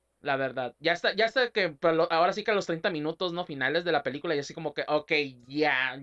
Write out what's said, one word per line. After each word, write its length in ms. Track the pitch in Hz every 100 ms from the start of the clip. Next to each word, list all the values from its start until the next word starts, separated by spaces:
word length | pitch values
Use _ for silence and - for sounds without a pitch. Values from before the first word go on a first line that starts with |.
| _ _
la 160 | 143 135
verdad. 400 | 135 127 123 -
Ya 120 | 156
hasta, 220 | 170 226 196
ya 100 | 226
hasta 240 | 262 240
que, 180 | 220 175
pero 240 | 147 170
lo-, 180 | 165 175
ahora 220 | 165 180
sí 100 | 196
que 80 | 208
a 40 | 208
los 100 | 180
treinta 240 | 165 202
minutos, 420 | 160 151 165 185
¿no? 140 | 170 175
Finales 400 | 143 131 160 175
de 80 |
la 100 | 151
película, 320 | 139 139 170 147
y 40 |
así 140 | 139
como 200 | 156 156
que, 100 | 143 139
"Ok, 260 | 151 147 156 139 123 123
ya, 500 | 143 151 131 131 135